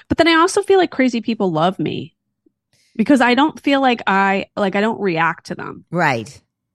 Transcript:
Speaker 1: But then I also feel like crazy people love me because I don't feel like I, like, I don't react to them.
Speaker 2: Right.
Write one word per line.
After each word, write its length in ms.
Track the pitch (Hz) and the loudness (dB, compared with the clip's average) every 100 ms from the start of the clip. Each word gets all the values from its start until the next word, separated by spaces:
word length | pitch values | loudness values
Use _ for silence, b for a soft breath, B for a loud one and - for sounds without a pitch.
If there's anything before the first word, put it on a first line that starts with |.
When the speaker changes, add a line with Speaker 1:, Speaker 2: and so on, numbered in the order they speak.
| B | B
Speaker 1:
But 100 | - | 0
then 100 | 330 | 2
I 60 | |
also 280 | 330 370 415 | 2 2 0
feel 160 | 392 392 | 2 2
like 140 | 339 | 2
crazy 280 | - 262 233 | 0 -2 -2
people 300 | 220 220 196 | -4 -2 -2
love 280 | 156 175 196 | 0 0 0
me 340 | 151 - 143 _ _ _ _ _ _ _ _ - | -6 -6 -12 _ _ _ _ _ _ _ _ -4
because 240 | 214 269 | 2 4
I 140 | 240 | 4
don't 240 | 247 302 - | 2 0 -2
feel 200 | 294 277 | -2 0
like 220 | 269 233 - | 2 0 0
I, 400 | 190 196 196 - - | 0 2 0 -4 -4
like, 200 | 196 202 | -2 -2
I 40 | |
don't 200 | 214 220 | -2 -2
react 460 | 196 160 165 165 - | -4 0 -2 -4 -10
to 100 | - | -14
them. 280 | 98 95 - | -14 -16 -10
Speaker 2:
Right. 500 | 170 156 120 107 - _ _ _ | -2 -2 -2 -8 -18 _ _ _